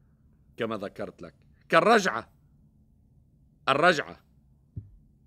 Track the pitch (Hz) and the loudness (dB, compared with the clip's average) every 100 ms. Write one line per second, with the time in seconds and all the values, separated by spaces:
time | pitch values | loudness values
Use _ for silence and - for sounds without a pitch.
0 | _ _ _ _ _ - 113 110 95 - | _ _ _ _ _ -8 -6 -6 -10 -12
1 | 98 - 85 - _ _ - 170 175 233 | -14 -14 -20 -20 _ _ 0 2 6 4
2 | 180 113 - _ _ _ _ _ _ _ | 2 -6 -10 _ _ _ _ _ _ _
3 | _ _ _ _ _ _ - 139 170 151 | _ _ _ _ _ _ -2 2 2 2
4 | 90 85 _ _ _ _ _ - - - | -4 -12 _ _ _ _ _ -20 -20 -20
5 | _ _ | _ _